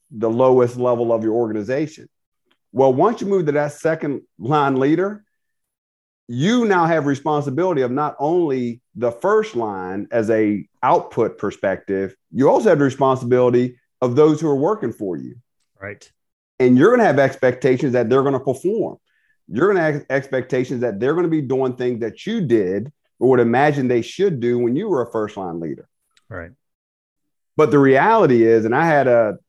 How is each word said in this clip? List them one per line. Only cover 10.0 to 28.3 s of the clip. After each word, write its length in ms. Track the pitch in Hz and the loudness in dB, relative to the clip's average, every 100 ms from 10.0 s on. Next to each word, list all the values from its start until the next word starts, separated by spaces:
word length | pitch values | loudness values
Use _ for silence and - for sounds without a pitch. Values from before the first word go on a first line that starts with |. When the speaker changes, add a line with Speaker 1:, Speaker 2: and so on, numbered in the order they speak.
| 101 | -4
Speaker 1:
as 180 | 120 107 | -2 0
a 360 | 110 107 101 - _ | 0 0 -2 -8 _
output 560 | 127 170 - - 107 - | 0 0 -2 -4 -4 -4
perspective, 760 | 101 - 98 90 - 95 95 - _ | -8 -4 -4 -4 -4 -6 -6 -10 _
you 160 | 95 147 | 0 2
also 200 | - 220 | 2 2
have 100 | 151 | 2
the 60 | |
responsibility 920 | 139 131 135 127 120 123 123 123 123 - _ _ | 0 0 0 0 0 2 4 2 0 -6 _ _
of 140 | 127 127 | -2 4
those 240 | 156 151 | 4 2
who 80 | 160 | -2
are 80 | 139 | -2
working 360 | 165 214 120 | -2 -4 -6
for 240 | - 98 78 | -8 -8 -8
you. 200 | 62 120 _ _ _ _ | -12 -18 _ _ _ _
Speaker 2:
Right. 280 | 98 104 - _ _ _ _ - | -16 -16 -20 _ _ _ _ 0
Speaker 1:
And 180 | 127 127 | 4 6
you're 120 | 190 | 6
gonna 140 | 247 | 4
have 140 | 190 139 | 4 4
expectations 720 | 135 - 127 123 131 127 143 | 0 0 -2 0 0 0 0
that 140 | 120 110 | 0 2
they're 140 | 135 | 2
gonna 160 | 135 131 | 0 -2
perform. 580 | 139 123 180 214 143 - _ _ _ _ _ | -4 -4 -4 -4 -6 -10 _ _ _ _ _
You're 240 | 101 190 | -2 0
gonna 80 | 190 156 | 2 0
have 140 | 147 - | -4 -4
expectations 720 | 135 135 131 127 127 123 123 | -6 -4 -6 -4 -4 -4 -4
that 180 | 120 101 | -6 -2
they're 140 | 127 | -2
gonna 120 | 160 170 | 0 0
be 140 | 156 | -2
doing 320 | 127 131 131 | -2 -2 -2
things 260 | 123 123 113 | -4 -6 -4
that 240 | 110 - 196 | -8 -8 -6
you 140 | 226 | -4
did 500 | 135 113 90 101 139 - _ _ | 0 0 0 -4 -6 -16 _ _
or 120 | 123 | 2
would 100 | 127 | 4
imagine 480 | 117 123 151 143 127 | 4 2 2 0 0
they 140 | 120 | -2
should 360 | 113 - 196 135 | -2 -2 -2 0
do 200 | 120 120 | -2 0
when 180 | 120 135 | -2 -2
you 120 | 214 | -2
were 140 | 139 | -4
a 80 | 113 | -4
first 260 | 113 104 101 | -6 -6 -8
line 220 | 92 85 | -10 -8
leader. 300 | 80 58 - _ _ _ _ | -10 -12 -16 _ _ _ _
Speaker 2:
Right. 240 | 92 85 _ _ _ _ _ _ _ _ _ _ - | -18 -18 _ _ _ _ _ _ _ _ _ _ 0
Speaker 1:
But 160 | 151 | 4
the 60 | 147 | 4
reality 640 | 135 131 190 226 156 | 6 6 4 4 4